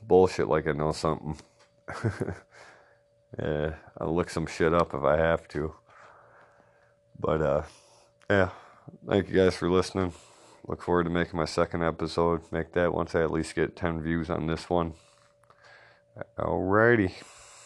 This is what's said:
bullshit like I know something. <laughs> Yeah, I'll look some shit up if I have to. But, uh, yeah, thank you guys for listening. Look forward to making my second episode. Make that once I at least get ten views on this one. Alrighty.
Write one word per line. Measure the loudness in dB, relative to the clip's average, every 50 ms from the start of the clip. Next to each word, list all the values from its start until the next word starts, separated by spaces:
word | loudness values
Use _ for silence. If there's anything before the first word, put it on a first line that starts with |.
| 0
bullshit | 4 6 6 6 6 4 0 0 2
like | 2 0 0
I | 0 -2
know | 0 0 -2 -2
something. | -2 -2 -2 -2 -2 -4 -8 -10 -10 -12 _ _ _ _ _ _ _ _ -14
<laughs> | -10 -6 -4 -4 -4 -4 -6 -8 -8 -10 -14 _ -20 -20 -20 -20 -20 -20 _ _ _ _ _ _ _ _ _ _ -10 -8
Yeah, | -4 -4 -2 -2 -2 -4 -6 -8 -14 -18 -12
I'll | -8 -6 -2 -2
look | -2 -2 -2
some | -4 -6 -6 -4
shit | -2 0 2 2 4
up | 4 2 0 -2
if | -2 0
I | 2 2
have | 4 4 2 2 0 -2 -6
to. | -8 -6 -6 -6 -8 -12 _ _ -20 -20 -20 -20 -20 -20 -20 -20 -20 -20 -20 _ _ _ _ _ _ _ _ _ _ _ _ _ -16
But, | -8 -4 -2 0 0
uh, | 0 0 0 0 -2 -6 -12 -20 -20 _ -20 -20 _ _ _ _ _ 2
yeah, | 2 4 2 2 -2 -8 -20 -20 -20 -20 -20 -20 -20 -12 -4 0
thank | 0 0 2 2
you | 2
guys | 4 4 4 2
for | 2 0 0
listening. | 2 2 2 0 -2 -4 -4 -4 -4 -10 -18 -20 -20 -20 -20 -20 -20 -18 -12
Look | -10 -10 -6 -2
forward | 0 2 2 2
to | 2
making | 0 0 -2 -2 -2
my | -2 -4
second | -2 0 0 0 0 0 -2 -2
episode. | -2 -2 -2 -4 -4 -2 0 0 2 0 -2 -4 -6
Make | -6 -6 -6 -4 -2
that | 0 0 0 0
once | -2 -2 -2 0
I | 0 0
at | 0
least | 0 -2 -4 -4 -2
get | -2 -2 -2 -2
ten | -4 -4 -4 -4 -4 -4
views | -2 -2 -2 -2 -2
on | -4 -4 -2 -2
this | -4 -4 -4 -2
one. | -2 0 0 -2 -6 -12 _ _ _ _ _ _ _ _ _ _ -20 _ -20 -20 -20 -20 -20 -20 -20 _ _ _ -16 -16 -16 -14 _
Alrighty. | -6 -4 -2 -2 -2 0 2 4 6 6 6 6 6 4 2 -2 -6 -18 -20 -20 -20 -20 -20 -20 -20 -20